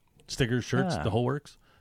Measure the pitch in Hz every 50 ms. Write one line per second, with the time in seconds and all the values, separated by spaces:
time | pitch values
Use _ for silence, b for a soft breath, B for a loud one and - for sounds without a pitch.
0 | _ _ _ _ - - - - 139 110 123 123 - - - 87 190 180 151 85
1 | - 110 95 117 123 127 139 147 - - - _ _ _ _ _